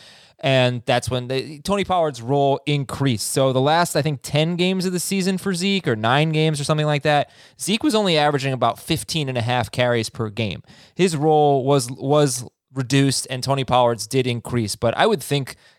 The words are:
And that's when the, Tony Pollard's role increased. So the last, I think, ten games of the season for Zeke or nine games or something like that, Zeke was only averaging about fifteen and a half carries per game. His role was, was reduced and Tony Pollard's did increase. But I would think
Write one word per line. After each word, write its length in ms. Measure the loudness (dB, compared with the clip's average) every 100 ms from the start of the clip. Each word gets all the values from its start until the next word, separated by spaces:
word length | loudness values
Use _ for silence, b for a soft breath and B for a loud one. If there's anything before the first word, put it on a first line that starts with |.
| B B B _
And 420 | 0 4 2 0 0
that's 240 | 0 0
when 200 | -4 -4
the, 300 | -6 -6 -8
Tony 260 | -4 -2 0
Pollard's 360 | 0 0 -2
role 380 | -2 2 2 2 0
increased. 640 | -2 -2 -2 -2 0 -2
So 240 | 0 2
the 80 | 2
last, 340 | 2 2 2 0
I 60 |
think, 180 | -2 -4
ten 340 | -2 0 0 0
games 280 | 0 0 -2
of 60 |
the 80 | -4
season 380 | -2 -2 0 -2
for 160 | -2
Zeke 340 | -2 0 0 0
or 80 | 0
nine 380 | 2 2 2
games 260 | 2 0 0
or 60 | -2
something 200 | 0 0
like 180 | 0
that, 260 | 2 0 0 B B -10
Zeke 220 | -2 0
was 120 | 2 2
only 220 | 2 4
averaging 340 | 2 2 0
about 260 | 0 0 -2
fifteen 520 | -4 -4 -2 -4 -2
and 80 | -2
a 40 |
half 300 | 0 0 0
carries 380 | 0 2 2 -2
per 200 | -6 -6
game. 340 | -4 -6 -6 B B B -2
His 200 | 0 2
role 480 | 2 4 4 2
was, 260 | 2 2 0
was 540 | -4 0 2 2 0 -8 -18 _
reduced 520 | -8 0 2 2 0 -4
and 120 | -6
Tony 220 | -4 -4
Pollard's 420 | 0 2 2 0 -2
did 220 | -2 -2
increase. 480 | -4 -4 -2 -2 -2
But 220 | -2 2
I 80 | 2
would 160 | 0
think 320 | -2 -4 -4 -12 b